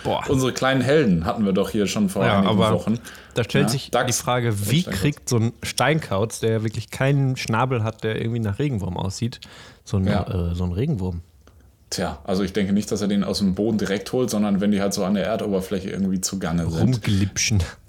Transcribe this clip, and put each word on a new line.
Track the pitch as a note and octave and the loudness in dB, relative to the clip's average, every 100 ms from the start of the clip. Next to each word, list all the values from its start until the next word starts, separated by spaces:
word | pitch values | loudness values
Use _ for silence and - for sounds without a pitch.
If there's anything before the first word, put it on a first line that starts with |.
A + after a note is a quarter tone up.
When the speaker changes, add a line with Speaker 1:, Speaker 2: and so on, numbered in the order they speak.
Speaker 1:
Boah. | - - - | -2 -2 0
Speaker 2:
Unsere | C#3 B2+ | 2 2
kleinen | - C3 C3+ | 2 2 2
Helden | B2 D#3 A#2+ F2 | 4 4 4 2
hatten | E2+ A2 | 0 0
wir | G2+ | 0
doch | F#2+ F#2+ | 2 0
hier | A2 G2 | 0 0
schon | A2 G2 | 0 0
vor | G2 F#2+ | 2 4
Speaker 1:
Ja, | G2+ | 4
Speaker 2:
einigen | G2+ | 4
Speaker 1:
aber | A2 A2 | 4 4
Speaker 2:
Wochen. | G#2+ - A#2 - - - | 2 0 -4 -6 -18 -8
Speaker 1:
da | - | -4
stellt | A2+ C#3 D3 | 0 2 2
Speaker 2:
Ja, | |
Speaker 1:
sich | C#3 - | 0 -2
Speaker 2:
Dachs | A#2+ B2 A#2 | 0 0 0
Speaker 1:
die | |
Frage, | - B2 A#2 | 0 0 0
Speaker 2:
und | G#2 G2+ | -2 0
Speaker 1:
wie | C#3+ | 0
Speaker 2:
Steinkauz. | F3+ G#2 | 0 0
Speaker 1:
kriegt | C#3+ C#3+ - | 0 -2 0
so | A#2+ | 0
ein | A2+ - | 0 -2
Steinkauz, | - - B2+ D#3 - G2 A2 - | -8 0 2 2 0 -2 -2 -2
der | A2+ A2 | 0 0
wirklich | A2 A2 - | -2 -4 -10
keinen | - C3+ C#3+ C3+ C3 | -2 2 2 2 -2
Schnabel | - A2+ C3 B2 | -2 0 2 0
hat, | A2 A2 | -2 -2
der | A2 A2 | -4 -2
irgendwie | A2+ A#2+ | -2 -2
nach | G#2+ G2+ | -2 -2
Regenwurm | D3 A2+ F#2 F2 | -2 -2 -4 -4
aussieht, | F#2+ - A#2 - - - - - | -6 -4 -6 -6 -16 -20 -20 -20
so | - G2+ | -2 0
ein, | F#2+ | 2
Speaker 2:
Ja. | G2+ - F#2+ E2+ | 2 0 -2 -2
Speaker 1:
äh, | F2 | -2
so | |
ein | F2+ | -2
Regenwurm? | F2 C#3+ A#2+ F#2 E2+ - _ - - - _ _ | 0 0 0 -2 -6 -10 _ -20 -20 -20 _ _
Speaker 2:
Tja, | - E2+ D2 | -6 -6 -6
also | - F#2+ | -2 -2
ich | F#2+ | 0
denke | G#2+ G2 | 0 2
nicht, | G2+ G2+ | 0 0
dass | G#2 | -2
er | G2 | 0
den | G2+ | 0
aus | G2 G2 | 0 0
dem | G2+ | 0
Boden | F#2 G#2+ A2 | 2 0 0
direkt | G2 G2 - | 0 -2 -2
holt, | B2+ B2 | -2 0
sondern | G#2+ G#2 G2 | 0 0 2
wenn | G#2 | 2
die | G2+ | 2
halt | G2+ | 0
so | F#2+ | 0
an | F#2 | 0
der | G2+ | 0
Erdoberfläche | F2+ G#2+ G#2 F#2+ F#2 G2 F#2+ | 0 -2 0 -2 -2 -4 -4
irgendwie | F2+ F#2+ F#2 | -2 -2 -2
zugange | - G2 F2+ E2+ E2 | -2 -4 -2 -2 0
sind. | E2 | 2
Speaker 1:
Rumglipschen. | A#2+ B2+ A2+ G2+ G2 - - G#2 D#2+ - | 2 2 0 2 0 0 0 2 0 -6